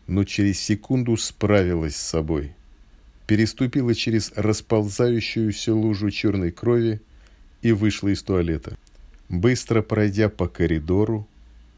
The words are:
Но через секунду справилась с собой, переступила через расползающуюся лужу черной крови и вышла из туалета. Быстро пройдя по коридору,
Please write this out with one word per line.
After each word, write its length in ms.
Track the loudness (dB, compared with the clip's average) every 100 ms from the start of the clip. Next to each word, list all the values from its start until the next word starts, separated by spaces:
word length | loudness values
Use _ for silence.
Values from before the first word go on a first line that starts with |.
| -2
Но 180 | 0
через 340 | 0 2 0 0
секунду 580 | -2 -4 -2 -2 0 -2
справилась 760 | -2 -2 2 4 4 0 -2
с 80 | -6
собой, 520 | -4 -2 -2 -2 -4 -12 -20 -20 -20 -20 -20 -14 -2
переступила 680 | 0 0 0 -2 0 0
через 380 | 0 0 -2 -2
расползающуюся 1400 | -2 0 -2 0 0 0 0 0 0 -2 -2 -2 -2 0
лужу 380 | 0 0 0 -2
черной 400 | -2 0 0 -2
крови 500 | -2 0 2 2 -2 -8 -20 -20 -20 -20 -2
и 80 | 0
вышла 380 | 2 2 0 -2
из 120 | -2
туалета. 540 | 0 0 0 -2 -6 -14 -16 -20 -20 -20 -8
Быстро 540 | 0 2 2 0 0
пройдя 460 | 2 0 2 2 0
по 200 | 0 -4
коридору, 800 | 0 0 0 0 0 0 -4 -8 _ -20 -20 -20